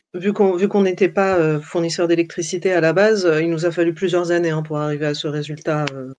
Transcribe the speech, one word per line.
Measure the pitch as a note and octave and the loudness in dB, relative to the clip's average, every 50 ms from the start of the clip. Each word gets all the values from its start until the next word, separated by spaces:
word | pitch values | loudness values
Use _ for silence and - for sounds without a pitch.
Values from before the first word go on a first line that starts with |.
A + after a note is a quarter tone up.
| _ _ - | _ _ -10
vu | F3+ F3 G#3 G3+ | -6 -2 -2 0
qu'on, | A3 G#3 F#3+ F3+ | 2 2 2 2
vu | F3 G3 G#3 | 2 0 0
qu'on | G#3 G#3 G3 | 2 2 2
n'était | F#3 F3+ - G3+ F3 | 2 2 2 0 0
pas, | D#3 G3 G3 F#3+ F#3+ F3 | 2 2 0 2 2 2
euh, | D#3+ D#3 D#3 D3 | 2 2 0 -2
fournisseur | D3+ - - F3+ E3+ E3 D#3+ - F3 E3 | -4 -4 -4 -2 -2 -2 -2 0 0 2
d'électricité | E3+ E3+ E3+ E3 - - E3 - F#3+ F3+ E3+ F#3+ F#3 | 2 2 0 -2 -4 -8 -6 -6 -4 -2 -2 0 2
à | E3+ | 2
la | D#3+ D#3+ | 2 2
base, | D#3+ F#3 G#3 A3 A3 G3+ F3+ | 4 4 4 4 4 2 2
euh, | F3 D#3 D#3 | 2 2 2
il | E3 E3+ | 2 0
nous | E3+ D#3+ E3+ | 0 0 0
a | F3 | 0
fallu | D#3+ F3 E3+ E3+ E3 | 0 0 0 0 0
plusieurs | D#3+ G3 F3+ F3 F3 F3 E3+ | 0 -2 0 0 0 0 2
années, | F3 E3+ F3 E3 | 2 2 2 0
hein, | D#3 D#3 | 0 -2
pour | D#3 D#3 D3+ D3+ | -2 -4 -4 -2
arriver | D3+ D3+ D3+ C#3+ D#3 | -2 -2 -2 -2 -2
à | D3 D3 | -2 -2
ce | D3 - D3+ | -2 -4 -4
résultat, | C#3+ D3+ D3 D3 D3+ D3+ - E3 D#3 D3+ D3 C#3 C3+ | -4 -4 -6 -6 -10 -8 -4 -2 -2 -2 -2 -4 -4
euh, | C3+ C3 C3 C3+ | -8 -10 -12 -14